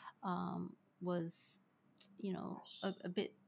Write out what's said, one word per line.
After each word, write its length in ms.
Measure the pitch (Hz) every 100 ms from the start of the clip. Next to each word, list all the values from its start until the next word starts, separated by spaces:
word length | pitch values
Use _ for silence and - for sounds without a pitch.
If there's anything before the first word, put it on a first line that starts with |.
| - -
um, 500 | 196 180 180 175 180 - _ -
was, 600 | 180 175 170 - - - _ _ _ - - -
you 140 | 202
know, 300 | 185 - - - -
a, 100 | 190 - 180
a 40 |
bit 260 | 180 190 -